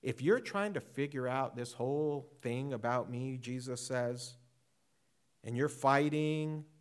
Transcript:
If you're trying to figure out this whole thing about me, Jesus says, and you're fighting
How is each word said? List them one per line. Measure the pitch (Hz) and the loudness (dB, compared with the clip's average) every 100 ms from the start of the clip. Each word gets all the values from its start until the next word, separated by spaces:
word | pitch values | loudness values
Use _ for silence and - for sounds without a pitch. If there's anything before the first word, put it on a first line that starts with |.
If | - 120 | -2 0
you're | 135 240 | 4 4
trying | - 202 208 170 | 2 -2 -2 -4
to | |
figure | - - 143 139 123 | -6 -4 -2 -2 -2
out | 131 131 120 | 0 -2 -4
this | 120 | -8
whole | - 127 143 151 143 131 - | -2 0 2 0 -2 -6 -8
thing | 120 120 139 | -4 -2 -2
about | 123 117 123 107 | -2 0 0 0
me, | 123 131 131 | -4 -4 -6
Jesus | 120 127 127 123 - | -6 -6 -6 -6 -2
says, | 127 120 123 - - - _ _ _ _ _ _ _ _ _ | -2 0 -2 -8 -14 -20 _ _ _ _ _ _ _ _ _
and | 110 120 | -4 0
you're | 147 | 0
fighting | 123 139 139 147 151 151 156 156 156 151 - | 4 6 6 6 2 2 2 -2 -4 -8 -18